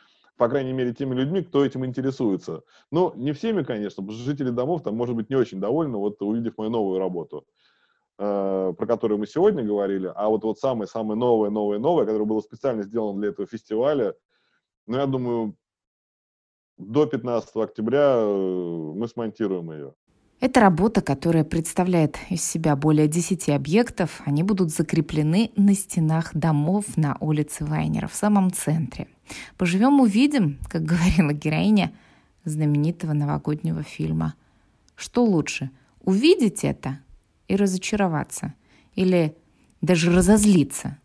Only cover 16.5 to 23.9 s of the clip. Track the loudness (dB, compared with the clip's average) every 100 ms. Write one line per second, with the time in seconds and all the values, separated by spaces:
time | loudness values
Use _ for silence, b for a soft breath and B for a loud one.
16.5 | _ _ _ -4 0 0 0 -2 -4 -4
17.5 | -4 -6 -4 0 2 4 4 2 0 0
18.5 | -2 -4 -6 -8 -6 -8 -6 -8 -4 -4
19.5 | -4 -6 -12 -14 -18 _ _ _ _ 0
20.5 | 4 6 4 2 2 0 -2 0 2 0
21.5 | -2 -4 -2 0 2 2 -2 -8 -6 -4
22.5 | -2 0 2 4 4 4 2 -2 -2 0
23.5 | -2 2 0 0